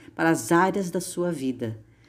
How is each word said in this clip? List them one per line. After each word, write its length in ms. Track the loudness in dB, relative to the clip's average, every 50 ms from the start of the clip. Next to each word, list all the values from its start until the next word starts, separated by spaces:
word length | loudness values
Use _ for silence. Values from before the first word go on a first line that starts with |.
| -18 -16 -4
para 160 | 0 2 2
as 200 | 2 2 2 4
áreas 380 | 4 4 4 4 2 -2 -4 -2
da 100 | -4 -6
sua 320 | -6 -6 -6 -4 -2 -2
vida. 480 | -2 -2 -4 -4 -4 -4 -6 -6 -8 -10 -14 _ _ _ _